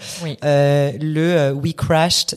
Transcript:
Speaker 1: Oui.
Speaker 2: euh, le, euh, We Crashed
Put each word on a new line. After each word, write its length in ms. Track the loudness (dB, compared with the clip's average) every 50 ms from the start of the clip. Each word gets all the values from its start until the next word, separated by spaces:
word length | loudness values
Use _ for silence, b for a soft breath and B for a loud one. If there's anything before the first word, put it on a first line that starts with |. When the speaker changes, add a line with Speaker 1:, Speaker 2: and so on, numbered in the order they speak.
| B B B B -10
Speaker 1:
Oui. 140 | -10 -10 -4 -2
Speaker 2:
euh, 480 | 2 2 4 4 4 4 2 2 0 -2 -4
le, 200 | -4 -2 -2 0 0 2 2
euh, 160 | 2 2 2 0
We 200 | -2 -4 -4 -4
Crashed 600 | -2 0 0 2 2 2 2 0 -2 -2 -4 -6